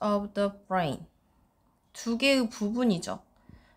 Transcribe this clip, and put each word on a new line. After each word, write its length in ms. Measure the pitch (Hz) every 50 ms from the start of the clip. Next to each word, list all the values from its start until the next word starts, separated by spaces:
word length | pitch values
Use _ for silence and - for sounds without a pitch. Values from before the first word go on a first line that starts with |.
| -
of 300 | 208 208 202 202 202 -
the 180 | 202 202 196 196 - -
brain. 400 | - 185 185 175 147 127 - 165 - _ _ _ _ _ _ _ _ _ _ _ _ _ _ _ _ -
두 220 | - - 226 233 233
개의 320 | 269 277 277 262 247 220
부분이죠. 720 | - - 214 208 220 240 254 233 190 170 - - 95 - - _ _ _ _ - - - _ _ _